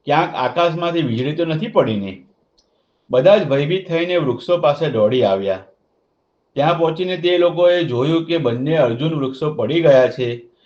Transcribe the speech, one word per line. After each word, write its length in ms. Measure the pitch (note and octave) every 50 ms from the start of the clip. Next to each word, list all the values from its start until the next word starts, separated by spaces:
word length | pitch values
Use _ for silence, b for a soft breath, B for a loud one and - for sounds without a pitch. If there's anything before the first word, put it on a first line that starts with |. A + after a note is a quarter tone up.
| _
ક્યાંક 300 | - C#3+ D3+ F3 F3 -
આકાશમાંથી 680 | - B2+ B2 - E3+ E3+ F3 D#3+ E3+ F3 E3+ E3+ E3+ D#3
વીજળી 300 | B2 A2+ A2+ B2+ C#3 D3+
તો 120 | D#3+ E3
નથી 220 | E3 D#3 D#3 F3+
પડીને?" 580 | A#3+ - G3 C#3+ A2+ A2 G#2 G2 G2 F#2 F2+ - _ _ _ _ _ _ _ _ _ _ _ _ _ _ _ _ -
બધા 260 | B2 B2+ C3+ F#3 G3+
જ 120 | G#3+ F3+ C#3
ભયભીત 400 | C3+ C#3 D3 D3 F3+ F#3+ F#3 F3
થઈને 280 | E3 E3 E3+ F3 F3+
વૃક્ષો 420 | F3 D3+ C3 A#2 - - - F3 F3
પાસે 320 | - D3 C#3+ D3 D#3+ D3
દોડી 320 | A#2 A2 G#2+ G#2 B2 B2+ A#2
આવ્યા. 420 | G2+ G2 G2 G2 G2 F#2+ F#2+ - _ _ _ _ _ _ _ _ _ _ _ _ _ _ _ _ _ -
ત્યાં 240 | C3+ C#3 D#3+ E3+ D#3+
પહોંચીને 380 | E3 D#3+ D#3+ E3+ F#3 F#3 F#3
તે 220 | F3 D#3+ F3 F3 F3
લોકોએ 460 | F3 F3 E3 E3+ F3 F3 F3 F3 E3+
જોયું 400 | C#3 B2 A#2+ C3 D3+ E3 E3 E3
કે 140 | D#3+ E3+ E3
બંને 380 | C#3+ A#2+ A2+ B2 C3 D3 D#3+
અર્જુન 380 | D#3+ C#3 A#2+ A2+ A#2+ C#3+ D#3+ E3
વૃક્ષો 400 | D3+ C3+ B2+ C3 - D#3 D3+ D3+
પડી 260 | - A2+ G#2+ D3 E3+
ગયા 280 | E3 D#3 C#3 B2+ B2+ -
છે. 340 | - - B2+ A#2+ A#2 A#2+ - - _ _ _